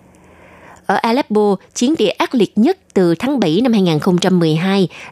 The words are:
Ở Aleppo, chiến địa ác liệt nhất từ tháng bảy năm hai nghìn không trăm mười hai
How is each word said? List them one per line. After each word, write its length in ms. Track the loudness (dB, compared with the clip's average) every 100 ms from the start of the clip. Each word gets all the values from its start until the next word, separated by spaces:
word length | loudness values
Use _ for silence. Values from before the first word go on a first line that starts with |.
| _ -20 -20 -20 -20 -20 -20 -14 -6
Ở 100 | -4
Aleppo, 600 | -2 -4 -2 -2 0 -2 -6 -4
chiến 200 | -2 0
địa 120 | -2
ác 260 | -2 -4 -2
liệt 220 | 0 0
nhất 200 | 0 0 _
từ 220 | 0 0 0
tháng 240 | -2 0
bảy 220 | 0 2
năm 100 | 0
hai 80 | 2
nghìn 180 | 2 0
không 180 | 0 0
trăm 220 | 2 2
mười 160 | 2 0
hai 320 | 0 0 -2 -4 -10